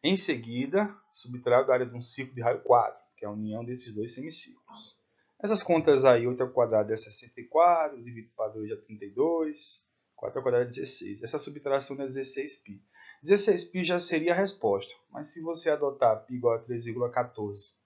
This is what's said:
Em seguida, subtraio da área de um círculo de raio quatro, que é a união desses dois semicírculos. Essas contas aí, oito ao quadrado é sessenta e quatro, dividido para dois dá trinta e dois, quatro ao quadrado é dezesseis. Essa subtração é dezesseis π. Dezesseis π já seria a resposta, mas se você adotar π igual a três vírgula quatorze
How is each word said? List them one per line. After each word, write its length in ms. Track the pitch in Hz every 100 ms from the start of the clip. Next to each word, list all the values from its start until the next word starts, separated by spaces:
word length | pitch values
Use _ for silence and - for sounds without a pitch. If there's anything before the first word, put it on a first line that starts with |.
Em 160 | 147 190
seguida, 800 | - 135 113 120 139 190 208 - _
subtraio 540 | - 120 123 123 120 135
da 60 |
área 140 | 127 123
de 100 | 120
um 40 |
círculo 360 | 120 - 127 131
de 60 |
raio 180 | 117 113
quatro, 420 | - 123 107 - _ _
que 80 |
é 40 | 104
a 40 |
união 320 | 104 107 107
desses 280 | 117 127 120
dois 220 | 104 120
semicírculos. 840 | - 151 156 - - _ - - _ _ _ _ _
Essas 220 | 208 214
contas 400 | - 170 156 139
aí, 240 | 131 120 120
oito 160 | 123
ao 80 | 127
quadrado 400 | - 117 110 104
é 40 | 110
sessenta 440 | - - 120 -
e 40 |
quatro, 520 | 120 151 175 170 151 135
dividido 360 | 120 117 110 _
para 160 | 107
dois 180 | 107 107
dá 60 | 110
trinta 280 | _ 107
e 60 | 101
dois, 760 | 98 156 165 156 151 - - _ _ _
quatro 240 | _ - -
ao 60 |
quadrado 200 | 127 120
é 40 | 123
dezesseis. 560 | 123 - - 95 101
Essa 160 | - 151
subtração 600 | 147 147 139 139 - 139
é 60 | 135
dezesseis 480 | 131 131 - 147
π. 260 | - - 98 _ _ - -
Dezesseis 440 | 147 202 208 180
π 180 | - 185
já 160 | 175 180
seria 340 | - 160 165
a 40 | 175
resposta, 580 | 196 - 110 98 - - _
mas 220 | - 151
se 100 | 170
você 280 | 165 165 160
adotar 540 | 147 143 139 123 110
π 100 | -
igual 200 | 123 120
a 60 | 113
três 240 | 120 117
vírgula 260 | 117 117 120
quatorze 640 | 123 120 - 104 101 - _